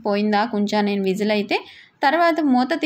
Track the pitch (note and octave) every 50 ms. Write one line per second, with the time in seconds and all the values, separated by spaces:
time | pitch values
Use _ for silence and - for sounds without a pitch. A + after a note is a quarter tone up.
0 | - G#3 G3+ G#3 G#3 G#3+ G#3 G3+ G#3+ A#3+ - G#3 G#3 G3+ G#3+ G#3+ G#3 G3+ G3+ G3+
1 | G3 F#3+ F#3 G#3+ G#3 G#3+ G#3+ G#3 G3+ G3+ E4 A4 - - - - - _ _ -
2 | - C4+ D4 E4+ E4+ E4+ D#4+ E4 D4+ C#4+ B3 B3 B3+ B3+ E4 D#4+ D#4